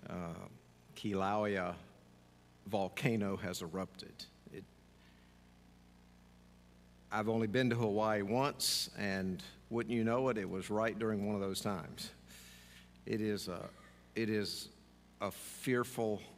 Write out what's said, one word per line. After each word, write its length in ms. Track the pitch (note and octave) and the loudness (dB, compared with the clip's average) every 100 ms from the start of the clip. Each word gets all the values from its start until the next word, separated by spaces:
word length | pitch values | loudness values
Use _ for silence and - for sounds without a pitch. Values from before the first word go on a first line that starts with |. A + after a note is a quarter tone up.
| - | -8
uh, 40 | F2+ E2+ E2+ F#2+ - - - - - | -6 -6 -8 -12 -16 -20 -20 -20 -8
Kilauea 760 | A2 G2 F#2+ G#2+ G#2 G2 F2 E2+ - - - - - - - - - | -2 2 2 2 2 2 0 -4 -12 -20 -20 -20 -20 -20 -20 -18 -4
volcano 720 | G2+ F#2+ - C#3 A2+ G2+ F#2+ | 0 0 2 2 2 0 -2
has 260 | F2+ F2+ | -4 -6
erupted. 500 | E2+ F#2 F#2 - - - - - - | -6 -6 -6 -8 -18 -16 -18 -18 -16
It, 120 | - F#2+ - - - - - - - - - - - - - - - - - - - - - - - - | -16 -16 -20 -20 -20 -20 -20 -20 -20 -20 -20 -20 -20 -20 -20 -20 -20 -20 -20 -20 -20 -20 -20 -20 -20 -4
I've 160 | G#2+ G#2+ | 0 2
only 180 | A2+ A2 | 4 4
been 240 | A2+ B2+ | 6 6
to 60 | A#2 | 6
Hawaii 460 | A2+ G2+ G#2+ G#2+ | 4 4 4 4
once, 680 | G2 A#2+ C#3+ - - - - - | 4 4 2 2 2 2 0 -2
and 420 | G2+ F#2+ F#2+ F2+ - - - | -2 0 0 -2 -6 -18 -4
wouldn't 240 | A2+ A2 | -2 0
you 80 | A#2 | 2
know 280 | A2+ A#2+ C3 | 4 4 2
it, 60 | A2 | 2
it 140 | F#2+ | -2
was 200 | F#2 F2 | -4 -2
right 280 | G#2 A2+ G#2 | 2 2 2
during 300 | A2+ G#2+ G2+ | 0 2 2
one 80 | G#2 | 0
of 40 | |
those 200 | G2 F#2 | 0 0
times. 500 | A2 F#2+ D2+ C#2+ - - - - - - - - - - - | -2 -4 -6 -10 -12 -14 -20 -20 -20 -20 -20 -20 -20 -16 -4
It 140 | A2+ | 0
is 260 | G#2+ G#2 F#2 | 0 -2 -4
a, 140 | F2 - - - - - - | -6 -8 -12 -20 -20 -10 -2
it 120 | A2 | 0
is 400 | G#2+ G2+ - - - - - - - | 2 0 -4 -10 -14 -20 -20 -20 -6
a 100 | G2+ | -6
fearful 920 | - - - - B2 A#2+ - A2+ G2+ - | -6 -12 -6 2 2 2 0 0 0 -6